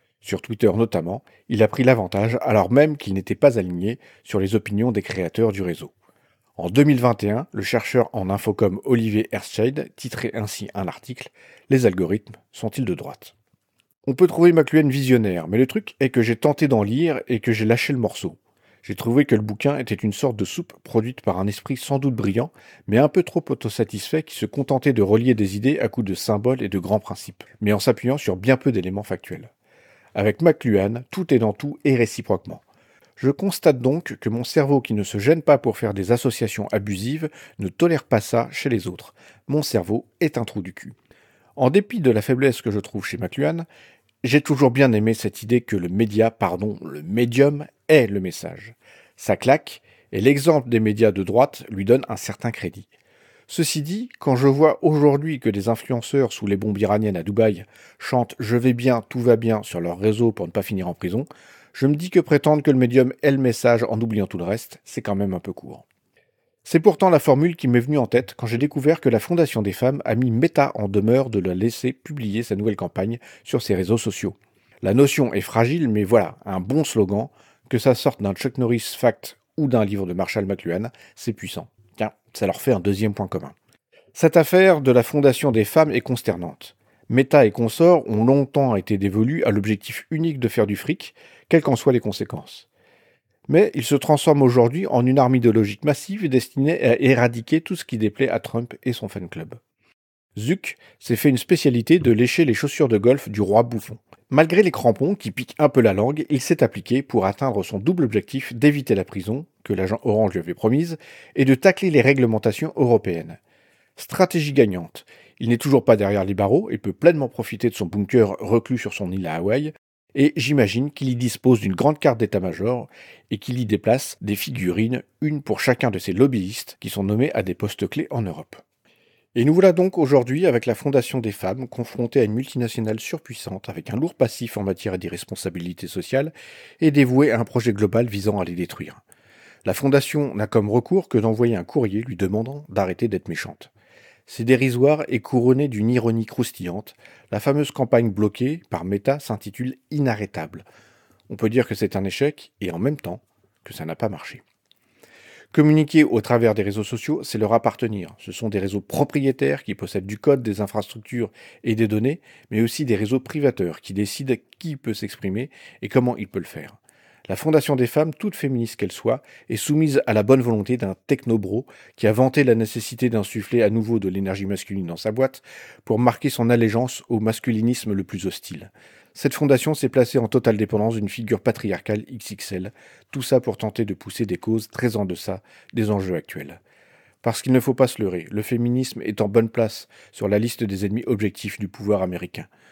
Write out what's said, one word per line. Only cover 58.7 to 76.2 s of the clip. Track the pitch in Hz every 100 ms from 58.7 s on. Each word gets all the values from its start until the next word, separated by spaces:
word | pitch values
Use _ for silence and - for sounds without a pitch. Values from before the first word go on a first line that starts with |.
bien, | 120 127 117 -
tout | 127
va | 120 113
bien » | 113 110
sur | - 87
leur | 85 87
réseau | 107 107 117
pour | 104 85
ne |
pas | 101
finir | - 98 87
en |
prison, | 85 90 110 - - _ - _
je | - 135
me | 151
dis | 180
que | 175
prétendre | - 143 151 151
que | 147
le | 131
médium | 123 131 127 -
est | 147
le | 135
message | 127 113 123 117
en | 117 110
oubliant | 113 107 92
tout | 87
le |
reste, | 87 110 - -
c'est | - -
quand | 110
même | 98 101
un | 90
peu | 98
court. | - 64 - _ _ _ _ _ _ _ _
C'est | - 165
pourtant | 196 - 190
la | 156
formule | - 135 170 165
qui | 131
m'est | 120
venue | 123 147
en | 113
tête | 120 127 -
quand | 113
j'ai | 120
découvert | 147 143 143 165
que | 165
la | -
Fondation | - 175 151 113
des | 98
femmes | - 127 143
a | -
mis | 113 127
Meta | 113 165 - 135
en | - 101
demeure | 101 107 127 131
de | 110
la | 90
laisser | 90 117 - 127
publier | - - 143 110 110
sa | 117
nouvelle | 101 107 101
campagne | - - 101 117 - -
sur | - 123
ses | -
réseaux | 92 92 113
sociaux. | 107 - 98 - _ _ _ _
La | 95
notion | 117 143 - 123
est | 98
fragile, | - 113 120 170 135
mais | 107
voilà, | 98 113